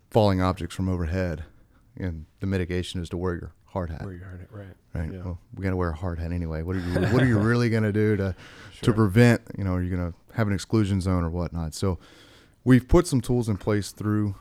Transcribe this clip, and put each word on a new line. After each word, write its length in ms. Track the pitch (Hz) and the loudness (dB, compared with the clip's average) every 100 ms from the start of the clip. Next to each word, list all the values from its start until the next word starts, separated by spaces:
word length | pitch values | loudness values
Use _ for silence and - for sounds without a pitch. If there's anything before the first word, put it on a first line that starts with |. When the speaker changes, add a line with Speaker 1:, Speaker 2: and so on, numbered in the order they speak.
| _ | _
Speaker 1:
falling 320 | 120 104 92 | 2 4 4
objects 320 | 92 92 85 | 2 0 -6
from 140 | - 92 | -4 -2
overhead, 560 | 90 85 95 90 78 78 - _ _ _ - | -2 -2 -2 -2 -4 -10 -18 _ _ _ -10
and 280 | 92 80 76 - | -8 -8 -14 -10
the 80 | 95 | -4
mitigation 540 | 95 85 90 87 92 | -2 -2 -4 -4 -8
is 80 | 82 | -8
to 80 | 85 | -6
wear 160 | 92 | -4
your 180 | 87 80 - _ | -6 -8 -16 _
hard 240 | 98 87 | -8 -6
hat. 160 | 78 101 | -8 -12
Speaker 2:
Wear 80 | |
your 120 | 87 92 | -14 -16
hard 140 | 92 | -18
hat, 100 | - | -16
right. 160 | 107 95 - _ | -18 -18 -20 _
Speaker 1:
Right. 180 | - 80 | -8 -6
Speaker 2:
Yeah. 120 | 92 87 | -6 -8
Speaker 1:
Well, 140 | 85 - | -10 -12
we 100 | - | -6
gotta 120 | 95 92 | -2 0
wear 140 | 87 | -2
a 60 | 80 | -2
hard 240 | 92 82 | -6 -4
hat 120 | 85 | -4
anyway. 300 | 87 82 78 | -4 -4 -4
What 160 | 85 92 | -4 -4
are 20 | |
you, 140 | 87 90 98 | -2 0 2
what 140 | 123 | 2
are 40 | 127 | 4
you 120 | 107 | 4
Speaker 2:
<laughs> 120 | 110 | 2
Speaker 1:
really 180 | 120 120 | 2 2
gonna 220 | 110 107 | 2 2
do 240 | 104 107 101 | 2 2 2
to, 200 | 95 - - - - | 0 -4 -12 -20 -20
Speaker 2:
Sure. 120 | - | -2
Speaker 1:
to 100 | - | 0
prevent, 480 | 110 107 101 120 117 - - | 4 4 8 6 6 0 -6
you 80 | 98 | -2
know, 80 | |
are 100 | 90 | 0
you 100 | 90 | 0
gonna 200 | 90 87 - _ | -2 -4 -8 _
have 140 | - 104 | -2 0
an 60 | |
exclusion 480 | 98 - 113 98 101 | 0 0 0 2 2
zone 240 | 90 92 85 | 2 0 0
or 40 | |
whatnot? 440 | 87 85 85 80 | -2 -4 -4 -6
So 260 | - 98 87 - - - - - _ | -2 -2 -2 -8 -20 -20 -20 -20 _
we've 240 | 127 127 - | 4 4 6
put 200 | - 175 | 2 4
some 120 | 131 | -2
tools 300 | - 123 113 | 0 -2 0
in 80 | 98 | -2
place 340 | - 104 98 | 0 -2 -2
through 440 | - 104 107 104 98 | -6 -2 0 -2 -6